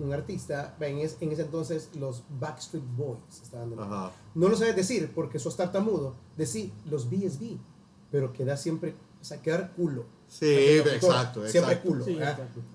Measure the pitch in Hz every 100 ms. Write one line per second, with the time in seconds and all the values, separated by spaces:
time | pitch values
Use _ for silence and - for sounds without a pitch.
0 | 143 143 170 180 - 143 143 - 147 143
1 | 156 - 160 156 147 160 151 156 - 151
2 | 135 120 - 135 151 - - 156 127 123
3 | 143 120 - - - 120 117 113 101 101
4 | 92 - - 160 185 214 226 190 190 233
5 | 151 165 143 147 165 - 180 196 220 175
6 | 135 - - - 156 220 196 - 156 147
7 | 120 190 190 135 226 143 - - - -
8 | - 143 131 123 131 139 170 160 175 -
9 | - - - 143 160 170 185 - 165 127
10 | 113 - - - 151 143 139 151 147 120
11 | 180 127 120 110 107 170 139 175 185 139
12 | 120 160 147 135 127 123 -